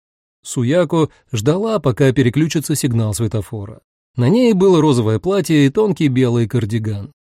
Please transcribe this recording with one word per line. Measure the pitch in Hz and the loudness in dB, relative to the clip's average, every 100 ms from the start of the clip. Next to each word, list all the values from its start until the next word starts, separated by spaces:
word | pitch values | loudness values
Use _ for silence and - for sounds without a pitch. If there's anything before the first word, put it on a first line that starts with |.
| _ _ _ _ | _ _ _ _
Суяко | - - 120 170 165 170 151 _ _ | -10 -4 0 0 0 0 -2 _ _
ждала, | 113 110 180 226 214 | -4 -2 0 -2 -2
пока | 143 110 135 | -2 2 0
переключится | 131 120 139 160 165 - 147 | 2 0 0 -2 -2 -4 -2
сигнал | 143 113 110 | -2 -2 -2
светофора. | 101 113 110 - - 98 - _ _ _ | -4 -4 -4 -8 -12 -14 -18 _ _ _
На | - 120 | -2 2
ней | 220 247 | 4 2
было | 202 196 175 | 4 4 4
розовое | 151 123 107 110 | 4 2 0 -2
платье | 175 196 170 156 139 | -2 -2 0 2 2
и | |
тонкий | 170 214 170 151 | 2 0 0 0
белый | 127 127 120 113 | 2 0 0 0
кардиган. | 123 107 113 107 104 101 _ _ | -2 -2 -4 -4 -8 -12 _ _